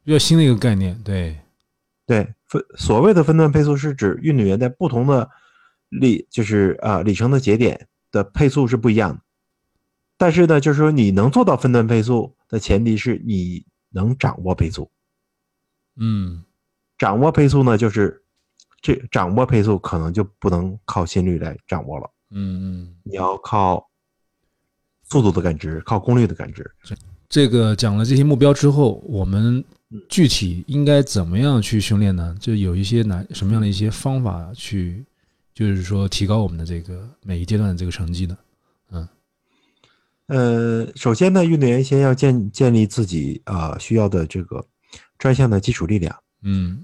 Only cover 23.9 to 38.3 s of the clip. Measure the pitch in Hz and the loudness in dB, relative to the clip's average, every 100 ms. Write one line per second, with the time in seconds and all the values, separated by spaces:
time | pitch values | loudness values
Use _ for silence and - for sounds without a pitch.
23.9 | _ _ _ _ _ _ _ _ _ _ | _ _ _ _ _ _ _ _ _ _
24.9 | _ _ 147 107 90 87 78 80 80 - | _ _ 2 2 2 -2 -4 -6 -10 -4
25.9 | 110 - 123 113 82 76 76 - _ - | -4 2 2 2 -2 -12 -14 -18 _ -16
26.9 | 98 - - _ 147 139 120 110 104 113 | -16 -16 -20 _ 2 2 4 2 0 0
27.9 | 104 113 135 143 139 139 139 143 143 135 | 0 2 2 4 4 4 4 2 4 0
28.9 | 101 - 110 95 98 113 123 139 _ _ | 0 -6 -4 -2 0 0 0 -4 _ _
29.9 | 107 - - 151 - 95 87 - 139 143 | -20 -8 2 2 2 -4 -6 -6 -2 2
30.9 | 143 135 104 85 92 139 131 101 110 95 | 2 2 -2 -2 0 0 0 0 -2 0
31.9 | 104 104 90 85 87 - 110 95 90 98 | 0 2 0 -4 -8 -4 -2 -2 -2 -2
32.9 | 117 110 90 95 - 98 110 104 95 107 | 0 0 -4 -8 -6 -2 0 0 0 -4
33.9 | 107 139 135 120 87 85 113 - 98 90 | -4 -4 -4 -4 -6 -10 -16 -10 -6 -6
34.9 | 90 135 _ _ _ _ _ 107 98 90 | -8 -16 _ _ _ _ _ -2 -2 -2
35.9 | 98 98 - 98 104 101 82 82 85 85 | -2 -2 -2 -2 0 -2 -4 -8 -8 -10
36.9 | 92 110 _ 98 87 87 107 104 87 90 | -14 -16 _ -8 -8 -2 -2 -2 -2 -6
37.9 | - 82 85 92 | -6 -6 -6 -6